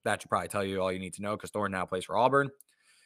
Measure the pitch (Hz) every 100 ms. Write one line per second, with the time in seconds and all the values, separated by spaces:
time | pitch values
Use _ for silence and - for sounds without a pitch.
0 | 113 104 - 101 87 104 98 95 95 92
1 | 92 - 101 107 92 107 101 95 87 92
2 | - 95 127 139 139 - _ _ _ _